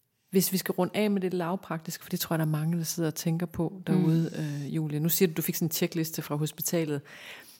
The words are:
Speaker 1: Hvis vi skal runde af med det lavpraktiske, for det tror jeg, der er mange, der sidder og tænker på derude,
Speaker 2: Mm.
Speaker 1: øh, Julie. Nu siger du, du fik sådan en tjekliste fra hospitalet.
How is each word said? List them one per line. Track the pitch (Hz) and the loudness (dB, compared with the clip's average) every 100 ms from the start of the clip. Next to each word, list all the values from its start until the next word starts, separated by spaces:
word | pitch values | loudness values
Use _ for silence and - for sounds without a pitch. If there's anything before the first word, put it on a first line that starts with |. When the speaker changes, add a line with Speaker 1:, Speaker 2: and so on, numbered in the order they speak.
| _ _ _ | _ _ _
Speaker 1:
Hvis | 190 180 | 2 4
vi | 185 | 0
skal | - | 0
runde | 185 180 - | 0 0 2
af | 214 | 2
med | 202 | 2
det | 180 | 0
lavpraktiske, | 180 165 190 - 165 165 - | 0 -2 -4 -4 -6 -6 -10
for | - | -6
det | 180 | -4
tror | - | 0
jeg, | 160 | 2
der | |
er | 156 | 2
mange, | 151 156 170 | 2 0 0
der | |
sidder | 160 - 160 | -2 0 -2
og | |
tænker | 151 170 165 175 | 0 -2 0 -2
på | - 165 190 - | -2 -4 -4 2
derude, | 185 160 165 165 - | 4 6 4 2 -2
Speaker 2:
Mm. | 151 147 139 | -6 -4 -4
Speaker 1:
øh, | |
Julie. | - 156 147 | -4 -2 0
Nu | 160 | 2
siger | - 185 | 4 4
du, | 160 | 2
du | |
fik | 160 | -2
sådan | - 160 | 0 -2
en | |
tjekliste | - 175 165 160 - | 0 0 0 -2 -4
fra | - 147 | -4 -2
hospitalet. | 151 - - 170 160 143 - - - - - | -2 -2 0 0 0 -2 -6 -18 -16 -18 -20